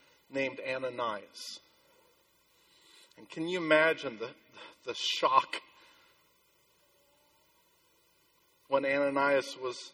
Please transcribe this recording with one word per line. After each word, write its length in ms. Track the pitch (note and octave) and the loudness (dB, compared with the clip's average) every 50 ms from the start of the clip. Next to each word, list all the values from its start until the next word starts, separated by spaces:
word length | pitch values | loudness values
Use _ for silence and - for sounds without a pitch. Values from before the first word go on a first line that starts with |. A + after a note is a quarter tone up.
| _ _ _ _ _ - | _ _ _ _ _ -6
named 300 | C3+ C#3 C3+ C3 C3 C3+ - | -2 -2 -2 -2 -4 -6 -6
Ananias. 920 | C3+ C3 C3 C3 B2+ B2 B2 A#2+ A2+ G#2 G2 G2+ - - - - - - - - _ _ _ _ _ _ _ _ _ _ _ _ _ _ _ _ _ _ _ _ _ _ _ _ - - - - - _ | -6 -4 -4 -4 -4 -4 -2 -2 -2 -4 -6 -8 -14 -18 -16 -16 -14 -16 -16 -20 _ _ _ _ _ _ _ _ _ _ _ _ _ _ _ _ _ _ _ _ _ _ _ _ -20 -20 -20 -20 -20 _
And 120 | - A2 - | -20 -20 -12
can 180 | - E3 D#3+ | -8 -6 -4
you 100 | E3+ F#3 | -2 -2
imagine 600 | F3+ E3 D#3 D#3 D#3 D#3 D#3+ D#3 C#3 C#3+ C3 A2+ G#2 | -2 2 4 6 6 6 4 2 0 -4 -8 -8 -6
the, 100 | A2+ C3 - - _ _ - - - - - _ - | -8 -10 -10 -12 _ _ -20 -20 -20 -20 -20 _ -10
the 100 | C3 A2+ | -8 -6
shock 680 | - - - - - E3 D3 C3 C3 - - - - - - - - - - - - _ _ _ _ _ _ _ _ _ _ _ _ _ _ _ _ _ _ _ _ _ _ _ _ _ _ _ _ _ _ _ _ _ _ _ _ _ _ _ _ _ _ _ _ _ _ _ _ _ _ _ _ _ - | -4 -4 -4 0 2 4 4 6 4 4 2 -2 -10 -10 -14 -20 -20 -20 -20 -20 -20 _ _ _ _ _ _ _ _ _ _ _ _ _ _ _ _ _ _ _ _ _ _ _ _ _ _ _ _ _ _ _ _ _ _ _ _ _ _ _ _ _ _ _ _ _ _ _ _ _ _ _ _ _ 0
when 160 | C3+ C#3 C#3 | 0 2 2
Ananias 720 | C3+ C#3 C#3+ C#3+ C#3 C#3 C#3 C#3 C#3+ C#3+ C3+ B2+ - - B2 | 2 2 2 2 2 2 2 4 4 4 2 2 0 -6 -8
was 300 | C3 B2+ B2 - - - | -6 -6 -6 -8 -12 -18